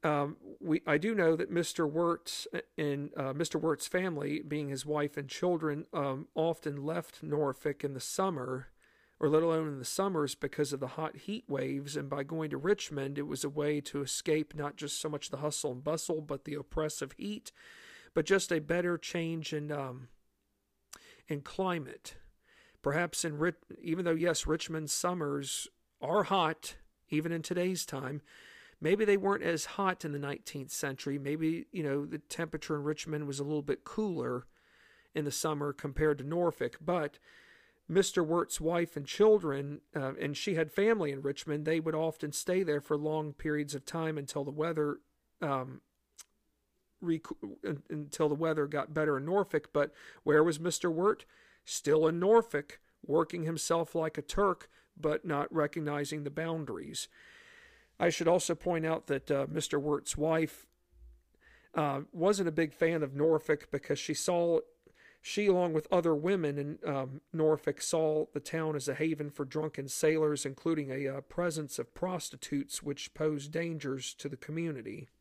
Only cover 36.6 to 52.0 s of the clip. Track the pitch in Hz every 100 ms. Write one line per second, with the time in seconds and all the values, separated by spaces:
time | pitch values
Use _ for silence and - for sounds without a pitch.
36.6 | 127 - 156 180 147 - _ - - -
37.6 | _ _ _ 170 190 - 160 170 - -
38.6 | 160 175 165 - 143 - 214 214 165 139
39.6 | 143 143 _ 147 135 139 143 143 - 165
40.6 | 156 - 208 220 160 139 139 135 - 147
41.6 | 151 165 160 156 160 156 151 151 - 185
42.6 | 180 147 - 151 151 156 151 147 156 151
43.6 | 143 139 - 170 160 156 139 - 143 147
44.6 | 160 156 147 - _ _ _ _ 160 135
45.6 | 127 127 _ _ _ _ - _ _ _
46.6 | _ _ _ _ 175 160 - - - -
47.6 | 202 147 - 156 147 - 151 147 165 156
48.6 | 143 147 135 151 156 139 143 196 196 156
49.6 | - 151 143 - - - - 151 160 151
50.6 | 170 160 180 160 175 - - _ - _
51.6 | - - - 156